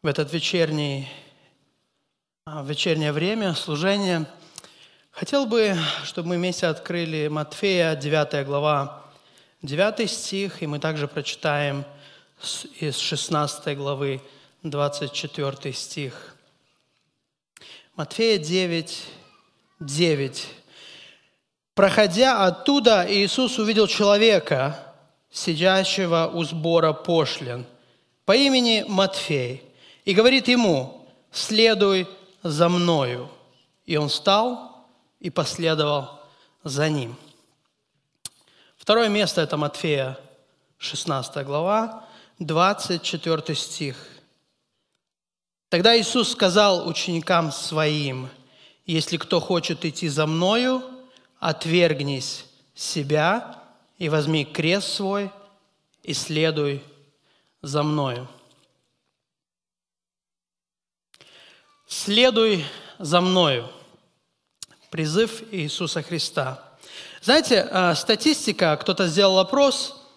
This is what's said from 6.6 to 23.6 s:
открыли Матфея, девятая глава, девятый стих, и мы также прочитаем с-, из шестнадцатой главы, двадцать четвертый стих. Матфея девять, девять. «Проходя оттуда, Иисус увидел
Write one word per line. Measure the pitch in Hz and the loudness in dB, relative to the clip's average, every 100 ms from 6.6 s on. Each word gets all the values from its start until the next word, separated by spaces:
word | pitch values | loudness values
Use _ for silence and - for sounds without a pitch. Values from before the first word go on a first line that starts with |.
| 175 | -2
открыли | 156 - 170 165 156 151 | -2 -6 -4 -4 -2 -2
Матфея, | 151 151 - 202 185 165 156 | -2 -6 -2 0 2 2 0
девятая | 143 156 147 147 139 | 0 0 2 -2 -2
глава, | 143 151 147 139 - - _ _ _ _ _ | 0 2 0 -2 -8 -20 _ _ _ _ _
девятый | 139 147 202 220 220 | -8 0 0 2 -4
стих, | - - 196 196 - | -4 -6 -4 -6 -6
и | 156 | -6
мы | 147 | -4
также | 156 156 143 | -4 -4 -6
прочитаем | - 139 - 160 147 143 139 143 - - - _ _ | -6 -8 -4 -2 0 -2 -4 -8 -16 -20 -20 _ _
с-, | - - - - | -12 -10 -12 -8
из | 151 - | -6 -4
шестнадцатой | - 147 - 156 147 - - 139 | -4 -4 -2 -2 -2 -6 -8 -6
главы, | 139 139 139 131 - - _ _ | -6 -4 -4 -6 -10 -20 _ _
двадцать | 165 143 147 143 139 | -8 -2 -2 -2 -8
четвертый | - 151 - 139 131 147 | -8 -8 -6 -6 -6 -10
стих. | 127 - - 139 - - - _ _ _ _ _ _ _ _ _ _ _ _ - - _ - | -10 -10 -10 -10 -12 -20 -20 _ _ _ _ _ _ _ _ _ _ _ _ -20 -20 _ -10
Матфея | 151 - 226 208 | -8 0 2 2
девять, | 151 185 180 170 160 - - - - _ _ _ _ _ | 0 0 0 -2 -4 -12 -14 -20 -20 _ _ _ _ _
девять. | 147 143 170 147 135 - - - _ - - - - _ _ _ _ _ _ - | -8 0 2 2 -2 -8 -14 -16 _ -20 -20 -20 -20 _ _ _ _ _ _ 2
«Проходя | 196 185 208 175 262 233 190 | 4 6 2 4 4 4 2
оттуда, | 175 - 285 226 208 180 | 2 2 4 6 4 4
Иисус | 202 196 - 254 | 2 0 0 -2
увидел | - | 0